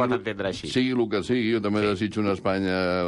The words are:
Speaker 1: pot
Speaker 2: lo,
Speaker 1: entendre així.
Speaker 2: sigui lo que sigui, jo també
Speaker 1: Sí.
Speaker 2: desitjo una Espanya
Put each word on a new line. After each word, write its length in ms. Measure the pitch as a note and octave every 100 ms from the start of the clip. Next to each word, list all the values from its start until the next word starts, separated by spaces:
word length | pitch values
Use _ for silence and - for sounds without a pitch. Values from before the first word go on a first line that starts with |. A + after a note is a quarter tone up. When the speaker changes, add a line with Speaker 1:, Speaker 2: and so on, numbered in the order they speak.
| B2
Speaker 1:
pot 80 |
Speaker 2:
lo, 80 | B2
Speaker 1:
entendre 320 | G#2+ G2+ F#2+
així. 180 | F2 D#2
Speaker 2:
sigui 220 | B2+ B2+ B2
lo 140 | A2+
que 140 | G#2 F#2
sigui, 160 | B2+
jo 220 | A2 A#2 G#2
també 160 | G#2
Speaker 1:
Sí. 60 | G#2
Speaker 2:
desitjo 320 | G2 G#2+ A2
una 160 | G#2 F#2+
Espanya 400 | G2 F#2+ F#2+ F#2 F2+ F2+